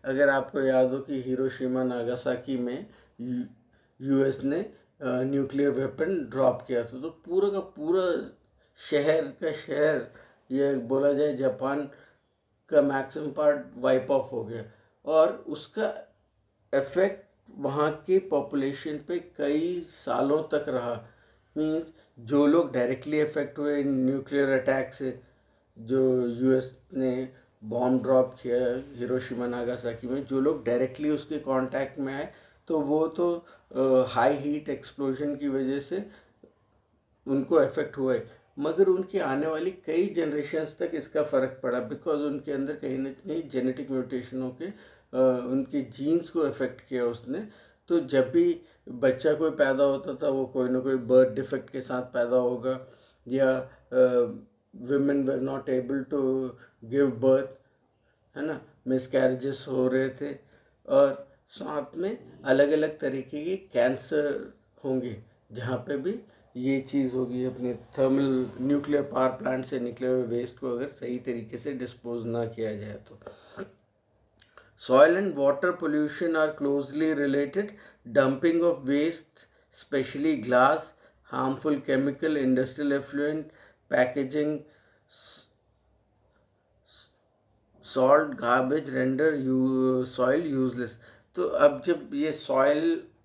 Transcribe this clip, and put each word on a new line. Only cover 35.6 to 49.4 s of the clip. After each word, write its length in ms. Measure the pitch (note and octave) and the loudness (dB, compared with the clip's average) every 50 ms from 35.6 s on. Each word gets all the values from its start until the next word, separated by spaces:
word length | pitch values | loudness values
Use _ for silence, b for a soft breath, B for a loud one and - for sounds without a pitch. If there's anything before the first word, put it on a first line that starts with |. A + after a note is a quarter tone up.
| C3+ C3 C3+ C#3+ | -2 -2 -2 -4
से 300 | C#3 - F3 G3 G#3 B B B B B B _ - - _ _ _ _ _ _ _ _ _ _ _ _ _ _ _ | -4 -6 -6 -6 -6 B B B B B B _ -20 -20 _ _ _ _ _ _ _ _ _ _ _ _ _ _ _
उनको 360 | C3+ C3+ C#3 C3 - E3+ D#3 C3+ | -2 -2 -2 0 4 4 4 4
effect 340 | - - D#3+ D3 D3+ - | 4 2 -4 -4 -4 -4
हुआ 160 | C#3+ C3 C3 B2 | -4 0 0 0
है, 340 | A2 G#2+ - - - _ _ _ C#3+ | -2 -2 -8 -18 -20 _ _ _ -4
मगर 280 | C#3+ D#3 D#3+ F3+ G3 | -4 -2 4 4 4
उनकी 320 | F#3 F#3 F#3 F#3+ - - F#3+ | 4 4 2 0 -4 -4 -4
आने 280 | D#3+ C#3 C3+ C#3+ D3+ | -2 -2 -2 -2 -2
वाली 240 | D#3+ D#3 D#3 E3+ F#3 | -2 -2 -2 -4 -6
कई 380 | F#3 - _ D#3 D#3 E3+ G3 G3+ | -6 -8 _ -2 0 0 0 0
generations 680 | - E3+ D#3+ D3+ C#3+ D3+ C#3+ - - D#3 D#3 D3+ - _ | 0 -2 -2 0 -2 -4 -4 -4 -4 -4 -4 -6 -6 _
तक 120 | F3 D#3+ E3 | -6 -6 -4
इसका 300 | D3+ - - - D3+ D3 | -8 -8 -4 -2 -2 0
फ़र्क 360 | D3 C#3+ C3 C3 B2+ - - - | 2 2 0 0 0 -4 -6 -4
पड़ा, 260 | B2+ A#2+ B2 A2+ A2 | -2 -2 -2 -4 -6
because 320 | - - - E3+ D3+ C#3+ | -10 -8 -2 -2 -2 0
उनके 300 | D3 D3 C#3 C#3 - D3+ | -2 -4 -4 -6 -6 -6
अंदर 240 | C#3+ C3+ C#3 C#3+ D3+ | -4 -4 -4 -6 -6
कहीं 220 | D3 - C3+ C3 | -8 -6 -6 -4
ना 120 | C3 C3+ C3+ | -4 -6 -6
कहीं 400 | C3+ - - G3 D3+ E3 D#3+ C3+ | -8 -12 -10 -8 -6 -6 -8 -4
genetic 420 | - B2+ B2 C3 B2+ D3+ C#3 C3+ | -4 -2 -2 -2 -4 -4 -6 -4
म्यूटेशनों 580 | C3+ C3 B2 B2 C3+ B2 A#2+ - C3 C3 C3 B2+ | -4 -4 -4 -4 -6 -8 -8 -6 -8 -6 -6 -6
के, 160 | B2+ - D#3+ | -8 -8 -10
अ, 800 | G3 G#3 - - - - _ _ _ - B2+ C3 C3 B2+ B2 B2 | -10 -10 -14 -20 -20 -20 _ _ _ 2 4 4 4 4 2 -2
उनके 340 | B2 C3 C3+ B2+ - - C#3+ | -2 -2 -2 -2 -2 -4 -4
जीन्स 480 | B2+ - - B2 C3+ D3+ E3 E3+ E3 - | -4 -4 -8 -6 -2 0 0 0 0 -2
को 100 | - E3 | -2 0
अफेक्ट 420 | D3+ C3+ - - C3+ B2+ - - | 0 0 0 -2 -4 -4 -4 -10
किया 240 | - _ C3+ B2 A#2+ | -12 _ -4 -2 -2
उसने। 420 | A#2+ A#2 A2+ A2+ B2 C#3 F#3 A3 G#3+ B B B B B B _ | -2 -2 -4 -8 -8 -8 -8 -8 -10 B B B B B B _
तो 120 | - E3+ E3+ | 0 0 0
जब 320 | C#3 B2 C#3 C3+ B2+ B2+ | 2 2 2 2 2 4
भी 300 | - E3+ F3 F3 E3 - B B B B B - | 4 2 4 4 0 -2 B B B B B -16
बच्चा 440 | B2 A#2+ C3+ C3 B2+ B2+ - D#3+ D3+ | -6 2 2 2 2 2 2 2 2
कोई 180 | D3 | 2